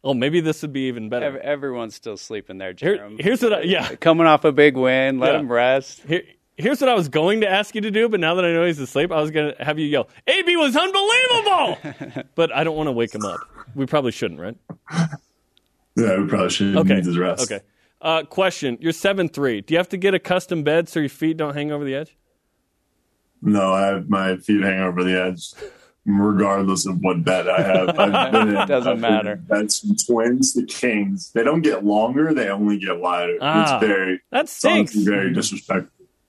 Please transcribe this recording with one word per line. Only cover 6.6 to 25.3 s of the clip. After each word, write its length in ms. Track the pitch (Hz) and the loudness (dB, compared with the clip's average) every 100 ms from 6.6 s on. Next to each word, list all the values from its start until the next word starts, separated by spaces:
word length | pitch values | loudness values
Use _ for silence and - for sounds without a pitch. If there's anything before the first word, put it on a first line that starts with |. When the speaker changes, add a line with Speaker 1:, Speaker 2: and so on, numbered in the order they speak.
| 175 285 | -2 2
Speaker 1:
what 100 | 262 | 2
I 40 | |
was 160 | 233 156 | 2 2
going 320 | 151 165 214 | 2 2 2
to 80 | 214 | 2
ask 260 | 190 208 220 | 0 -2 -4
you 60 | |
to 100 | 214 | -2
do, 160 | 202 233 | 2 2
but 140 | 214 | 2
now 140 | 160 175 | 0 2
that 100 | 175 | 2
I 80 | |
know 120 | 165 175 | 2 0
he's 140 | 156 | 0
asleep, 320 | 131 135 170 | -4 -2 0
I 80 | 160 | 0
was 120 | 151 | 0
gonna 240 | 156 151 - | 0 -2 -4
have 180 | 143 151 | -4 -2
you 100 | 151 | 0
yell, 200 | 143 - - - | -2 -2 -6 -2
"A 160 | 349 | 0
B 120 | 349 349 | 2 2
was 220 | 294 262 | 2 2
unbelievable!" 1500 | 370 392 403 480 508 480 415 370 - - 151 - - - - | 0 0 2 2 4 2 2 2 2 -4 -10 -14 -12 -12 -10
Speaker 2:
<laughs> 60 | - | -2
Speaker 1:
But 200 | 165 123 | 0 0
I 80 | |
don't 140 | 160 156 | -2 -2
wanna 160 | 156 | -2
wake 200 | 120 117 | 0 -2
him 120 | - 101 | -4 -8
up. 140 | 85 - - - 139 | -8 -12 -20 -16 -8
We 100 | 131 | -2
probably 280 | 156 127 | 0 0
shouldn't, 260 | - 107 73 | -2 -6 -6
right? 160 | 90 117 _ - - 165 165 147 _ _ _ _ _ _ _ - | -12 -14 _ -20 -8 -2 -2 -4 _ _ _ _ _ _ _ -2
Speaker 3:
Yeah, 200 | 113 95 | 0 2
we 60 | 98 | 0
probably 220 | - 92 | 0 0
shouldn't. 280 | - 101 95 | 0 2 2
Speaker 1:
Okay. 100 | 95 | 4
Speaker 3:
He 40 | 98 | 2
needs 120 | 87 | 2
his 100 | 85 | -2
rest. 340 | 92 - 123 | -2 -2 -4
Speaker 1:
Okay. 120 | 104 _ _ _ _ | -6 _ _ _ _
Uh, 220 | 160 160 | -2 -2
question. 540 | 147 - 190 180 139 120 | -2 0 0 0 -6 -2
You're 140 | 160 | -4
seven 340 | 160 196 196 170 | 0 0 0 -2
three. 320 | - 139 107 | 0 -2 -2
Do 140 | - | 0
you 40 | 160 | 0
have 100 | 180 | 0
to 80 | 190 | 0
get 160 | 196 | 0
a 60 | 190 | 0
custom 440 | - 180 - 170 | 0 -2 -2 -2
bed 240 | 147 160 170 | 2 0 0
so 140 | 170 | -4
your 80 | 143 | -4
feet 260 | - 156 160 | -2 -4 -2
don't 180 | 151 | -4
hang 200 | 143 147 | -4 -6
over 100 | 147 | -6
the 100 | 143 135 | -6 -6
edge? 200 | 160 _ _ _ _ _ _ _ _ _ _ _ _ _ | -8 _ _ _ _ _ _ _ _ _ _ _ _ _
Speaker 3:
No, 320 | 104 104 95 | 0 2 2
I 140 | 95 98 | 2 0
have 220 | 98 - | -2 -2
my 280 | 98 95 92 | 0 0 -2
feet 260 | - 104 | 0 2
hang 160 | 98 95 | 2 0
over 220 | 92 90 | -2 0
the 180 | 92 92 | 0 0
edge, 320 | 92 | -2